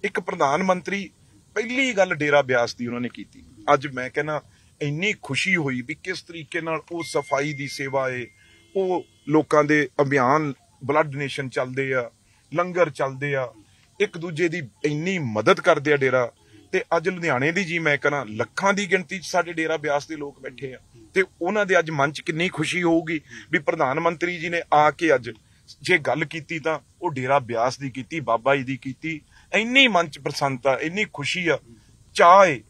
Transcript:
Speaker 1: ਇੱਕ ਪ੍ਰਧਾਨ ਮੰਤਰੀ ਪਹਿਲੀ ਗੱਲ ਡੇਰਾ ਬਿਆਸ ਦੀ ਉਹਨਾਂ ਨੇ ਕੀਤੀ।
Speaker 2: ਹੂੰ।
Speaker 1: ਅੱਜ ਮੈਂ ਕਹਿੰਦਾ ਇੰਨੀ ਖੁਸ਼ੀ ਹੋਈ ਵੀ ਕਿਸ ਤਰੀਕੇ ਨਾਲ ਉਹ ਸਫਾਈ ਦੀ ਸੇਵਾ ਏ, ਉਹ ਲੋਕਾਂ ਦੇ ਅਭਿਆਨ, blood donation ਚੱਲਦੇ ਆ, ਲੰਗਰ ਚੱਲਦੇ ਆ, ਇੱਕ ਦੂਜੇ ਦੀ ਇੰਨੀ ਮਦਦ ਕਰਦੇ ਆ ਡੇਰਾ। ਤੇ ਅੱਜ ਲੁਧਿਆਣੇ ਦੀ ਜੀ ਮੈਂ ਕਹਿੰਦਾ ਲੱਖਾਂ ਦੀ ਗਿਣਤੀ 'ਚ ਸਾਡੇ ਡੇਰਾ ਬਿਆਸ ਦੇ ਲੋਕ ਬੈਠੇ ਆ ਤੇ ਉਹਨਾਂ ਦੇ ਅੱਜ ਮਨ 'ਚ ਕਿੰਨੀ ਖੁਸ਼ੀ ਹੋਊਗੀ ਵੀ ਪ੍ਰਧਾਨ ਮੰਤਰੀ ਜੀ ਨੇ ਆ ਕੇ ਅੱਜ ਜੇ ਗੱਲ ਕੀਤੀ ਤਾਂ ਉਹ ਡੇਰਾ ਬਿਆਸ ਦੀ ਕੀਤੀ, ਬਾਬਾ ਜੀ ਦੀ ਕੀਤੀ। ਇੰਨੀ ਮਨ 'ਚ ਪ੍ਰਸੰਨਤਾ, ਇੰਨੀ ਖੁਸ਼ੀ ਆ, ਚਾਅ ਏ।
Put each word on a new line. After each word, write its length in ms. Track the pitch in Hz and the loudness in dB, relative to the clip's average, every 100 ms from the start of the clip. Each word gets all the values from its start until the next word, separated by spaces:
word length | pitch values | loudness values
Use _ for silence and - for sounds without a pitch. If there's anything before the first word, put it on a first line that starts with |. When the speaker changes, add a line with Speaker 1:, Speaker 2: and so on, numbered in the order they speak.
Speaker 1:
ਇੱਕ 160 | 202 214 | -4 -4
ਪ੍ਰਧਾਨ 440 | 190 180 147 147 | -6 0 2 2
ਮੰਤਰੀ 460 | 190 180 180 196 175 _ _ _ _ - | 2 0 -2 -6 -8 _ _ _ _ -8
ਪਹਿਲੀ 380 | 226 247 269 | -4 -2 -2
ਗੱਲ 220 | 196 185 165 | 2 0 2
ਡੇਰਾ 260 | 147 143 | 4 4
ਬਿਆਸ 340 | 131 127 120 - | 4 0 0 -4
ਦੀ 120 | 117 | -8
ਉਹਨਾਂ 140 | 120 | -6
ਨੇ 80 | 123 | -8
ਕੀਤੀ। 320 | - 101 - | -10 -18 -20
Speaker 2:
ਹੂੰ। 320 | - - - | -20 -12 0
Speaker 1:
ਅੱਜ 140 | 143 143 | 2 0
ਮੈਂ 220 | 127 127 | -8 -6
ਕਹਿੰਦਾ 320 | 151 147 151 - _ _ _ | -6 -4 -6 -8 _ _ _
ਇੰਨੀ 320 | 151 147 202 196 | -6 -2 -4 -4
ਖੁਸ਼ੀ 340 | - 131 185 180 | -6 -4 0 0
ਹੋਈ 260 | 147 127 | 0 -4
ਵੀ 140 | 123 156 | -8 -12
ਕਿਸ 180 | - 185 | -10 -10
ਤਰੀਕੇ 400 | - 170 147 175 | -10 -16 -8 -8
ਨਾਲ 200 | 160 160 - | -4 -6 -6
ਉਹ 120 | 170 | -10
ਸਫਾਈ 500 | 160 156 139 135 147 | -4 -4 -2 -2 -2
ਦੀ 140 | 143 139 | -6 -10
ਸੇਵਾ 420 | - 139 135 131 | -8 -6 -4 -4
ਏ, 180 | 127 117 _ _ _ _ 196 | -6 -10 _ _ _ _ -4
ਉਹ 300 | 185 180 - _ - | -2 -2 -6 _ 0
ਲੋਕਾਂ 360 | 156 151 151 | 2 4 2
ਦੇ 260 | 147 151 139 - | 4 2 2 0
ਅਭਿਆਨ, 520 | 143 139 123 147 151 131 _ _ | 0 2 4 4 0 -6 _ _
blood 240 | - 151 156 | 0 2 2
donation 420 | 135 143 - 131 | -2 -8 -6 -6
ਚੱਲਦੇ 440 | 143 131 127 135 | -4 -4 -4 -2
ਆ, 180 | 131 117 _ _ _ _ | -2 -4 _ _ _ _
ਲੰਗਰ 360 | 147 180 180 160 | -2 -2 2 2
ਚੱਲਦੇ 460 | - 139 131 143 139 | 2 -4 -2 -4 -2
ਆ, 180 | 123 113 _ _ _ _ | -4 -10 _ _ _ _
ਇੱਕ 180 | 208 175 | -4 -4
ਦੂਜੇ 300 | 170 151 175 | -10 -2 -2
ਦੀ 140 | 175 139 _ 151 | -2 -10 _ -4
ਇੰਨੀ 340 | 147 170 190 | -2 -2 -2
ਮਦਦ 400 | 135 107 113 175 | -2 0 2 4
ਕਰਦੇ 340 | 180 156 143 | 4 2 4
ਆ 40 | 143 | 2
ਡੇਰਾ। 340 | 135 127 117 _ _ - _ | 2 2 0 _ _ -20 _
ਤੇ 120 | 180 - 170 | -6 -2 -2
ਅੱਜ 120 | 165 | -2
ਲੁਧਿਆਣੇ 420 | 180 170 123 143 | -4 -2 0 0
ਦੀ 120 | 170 | 0
ਜੀ 160 | 180 170 | -2 -2
ਮੈਂ 180 | 160 143 | 0 0
ਕਹਿੰਦਾ 280 | 147 143 113 | 0 -2 -6
ਲੱਖਾਂ 440 | 107 113 - 190 | -6 -6 0 0
ਦੀ 180 | 202 202 | 0 0
ਗਿਣਤੀ 280 | 185 180 190 | -2 -2 -12
'ਚ 60 | - | -2
ਸਾਡੇ 280 | 185 170 | -2 -2
ਡੇਰਾ 240 | 165 160 160 | -4 -2 -2
ਬਿਆਸ 300 | 147 143 139 | -2 -4 -4
ਦੇ 80 | 156 | -12
ਲੋਕ 240 | 143 127 | -12 -12
ਬੈਠੇ 340 | 131 123 135 | -18 -12 -14
ਆ 60 | 123 _ - - | -14 _ -20 -6
ਤੇ 100 | 185 190 _ | -2 -2 _
ਉਹਨਾਂ 240 | 170 214 202 | -2 0 2
ਦੇ 140 | 185 | 2
ਅੱਜ 120 | 160 | 2
ਮਨ 200 | 156 139 | 0 0
'ਚ 100 | 143 | -2
ਕਿੰਨੀ 280 | - 160 180 | -6 -2 -2
ਖੁਸ਼ੀ 340 | - 156 175 | -2 -4 0
ਹੋਊਗੀ 380 | 170 165 160 160 - - - | 2 2 0 -8 -8 -20 -4
ਵੀ 80 | 170 | -2
ਪ੍ਰਧਾਨ 400 | 147 170 139 143 | -2 0 0 2
ਮੰਤਰੀ 380 | 170 170 175 175 | 0 0 -4 -4
ਜੀ 120 | 170 | -4
ਨੇ 120 | 170 - | -6 2
ਆ 180 | 151 151 | 4 4
ਕੇ 240 | 151 165 135 | 2 2 2
ਅੱਜ 160 | 120 113 _ _ _ - | 0 -14 _ _ _ -14
ਜੇ 160 | 143 180 | 0 0
ਗੱਲ 280 | 135 131 156 | 2 -2 -2
ਕੀਤੀ 340 | 160 143 165 | -8 -10 -6
ਤਾਂ 200 | 147 151 _ _ | -4 -6 _ _
ਉਹ 100 | 175 | -6
ਡੇਰਾ 280 | 135 127 139 | -4 2 2
ਬਿਆਸ 400 | 113 117 123 131 | 2 -2 -2 -2
ਦੀ 100 | 139 | -10
ਕੀਤੀ, 300 | 123 127 165 | -10 -10 -8
ਬਾਬਾ 360 | 120 113 117 139 | -2 0 2 0
ਜੀ 80 | |
ਦੀ 140 | 127 135 | 0 -8
ਕੀਤੀ। 440 | 135 127 160 156 _ - - | -8 -10 -10 -10 _ -20 -4
ਇੰਨੀ 340 | 185 220 262 262 | -2 2 4 6
ਮਨ 220 | 185 170 | 4 0
'ਚ 100 | - | -4
ਪ੍ਰਸੰਨਤਾ, 580 | 139 143 139 131 139 127 | -8 -2 -2 0 0 0
ਇੰਨੀ 240 | 151 180 208 | -2 -4 -6
ਖੁਸ਼ੀ 340 | - 139 180 170 | -4 -6 -4 -2
ਆ, 120 | 139 - - _ _ _ | -2 -4 -20 _ _ _
ਚਾਅ 340 | - 175 185 190 | 6 10 10 8
ਏ। 160 | 127 - | 4 -6